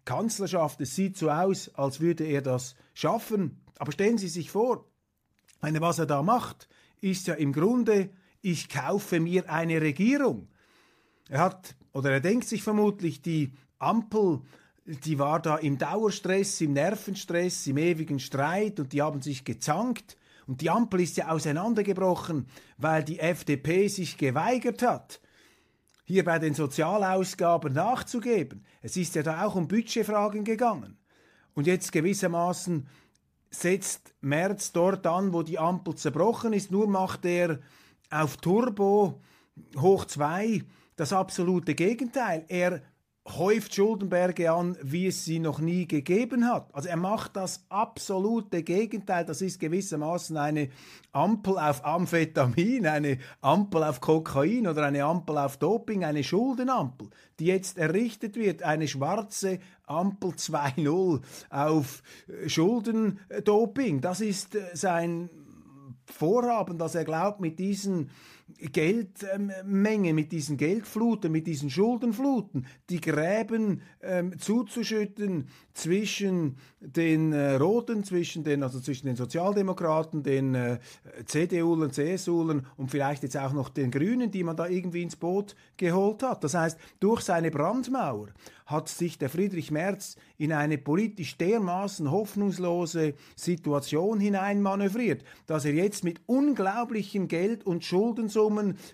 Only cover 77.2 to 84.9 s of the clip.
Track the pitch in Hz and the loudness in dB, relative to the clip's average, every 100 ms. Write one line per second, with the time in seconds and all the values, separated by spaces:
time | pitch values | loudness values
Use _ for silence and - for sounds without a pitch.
77.2 | 156 147 143 135 160 233 233 214 202 180 | 4 2 2 4 4 2 0 -4 -2 -2
78.2 | 175 170 151 143 131 127 127 131 135 123 | -2 -4 -2 0 0 -4 -6 -4 -4 -4
79.2 | 123 160 185 202 190 185 170 156 160 156 | -4 -2 0 2 0 0 0 0 0 -2
80.2 | 139 135 135 127 120 120 - - - - | 0 2 2 2 0 -2 -6 -20 -20 -16
81.2 | 113 151 170 175 170 165 151 135 147 185 | -4 0 0 2 2 2 0 0 -2 -2
82.2 | 180 170 165 147 131 - 131 143 139 147 | 0 0 2 -2 -4 -8 -4 -2 -2 -2
83.2 | 135 143 135 143 127 - 127 135 180 247 | -6 -4 -2 -2 -4 -2 0 2 2 0
84.2 | 233 185 170 160 175 185 180 | 0 -2 -2 -2 -2 -2 -2